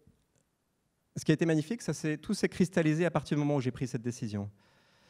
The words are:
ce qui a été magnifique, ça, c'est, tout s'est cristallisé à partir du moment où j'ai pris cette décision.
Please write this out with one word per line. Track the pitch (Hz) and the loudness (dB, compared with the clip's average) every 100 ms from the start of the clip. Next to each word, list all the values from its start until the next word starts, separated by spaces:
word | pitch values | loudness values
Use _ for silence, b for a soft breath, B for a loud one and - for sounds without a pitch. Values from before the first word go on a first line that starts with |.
| _ _ _ _ _ _ _ _ _ _ _ - | _ _ _ _ _ _ _ _ _ _ _ -4
ce | - | 2
qui | |
a | |
été | 156 170 | 2 4
magnifique, | 160 147 233 | 2 0 -4
ça, | - | -6
c'est, | 151 160 151 | -4 -4 -4
tout | - 202 | -4 -2
s'est | 185 | 0
cristallisé | - 185 - 156 151 | 2 0 2 2 4
à | 170 | 2
partir | 160 - 147 | 0 0 0
du | |
moment | 147 147 | 2 2
où | |
j'ai | 123 | 0
pris | 123 131 | -2 -4
cette | 127 | -4
décision. | 113 120 113 104 101 - b b b b b | -6 -6 -4 -4 -6 -10 b b b b b